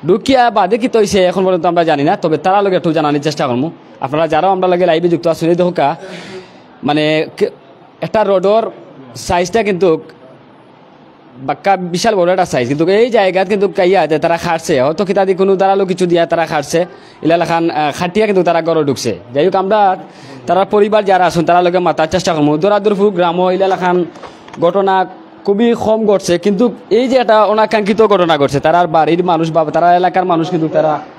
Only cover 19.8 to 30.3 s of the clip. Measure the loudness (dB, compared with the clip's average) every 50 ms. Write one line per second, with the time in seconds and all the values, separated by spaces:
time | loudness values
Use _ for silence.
19.8 | 2 2 0 -2 -8 -20 -20 -20 -20 -20 -20 -16 -4 -2 0 0 0 2 2 2
20.8 | 2 2 2 0 2 2 2 2 2 2 0 0 0 2 2 4 4 2 0 0
21.8 | 0 0 0 0 -2 0 0 -2 -2 0 0 2 2 2 2 2 0 0 0 2
22.8 | 0 0 0 2 0 0 0 0 -2 0 0 0 0 0 0 0 0 0 0 0
23.8 | 0 0 0 0 -2 -4 -8 -18 -20 -20 -20 -20 -20 -20 -8 -2 -2 0 0 0
24.8 | 0 2 2 0 0 -2 -6 -20 -20 -20 -20 -10 -4 -2 0 2 2 0 0 0
25.8 | 0 -2 0 0 2 0 0 0 0 0 -2 0 0 -2 0 2 0 0 0 -4
26.8 | -6 -2 0 0 0 2 0 0 2 4 4 4 4 2 2 0 0 0 0 -2
27.8 | 0 0 2 2 2 2 4 2 2 2 2 2 2 0 0 0 0 2 2 2
28.8 | 2 2 2 2 2 2 2 0 0 0 0 0 0 0 0 -2 -2 0 0 2
29.8 | 2 4 4 4 2 0 0 0 0 0